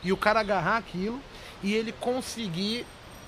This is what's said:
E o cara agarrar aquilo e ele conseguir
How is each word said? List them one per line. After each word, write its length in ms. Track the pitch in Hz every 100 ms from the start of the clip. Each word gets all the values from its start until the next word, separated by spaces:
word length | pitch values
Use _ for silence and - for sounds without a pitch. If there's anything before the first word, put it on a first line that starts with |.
E 80 | 175
o 60 | 190
cara 220 | 208 220
agarrar 380 | 202 196 165 226
aquilo 440 | - 175 202 254 - - - -
e 120 | 196
ele 180 | 220 226
conseguir 920 | - 240 254 - 226 214 165 202 240 - - - -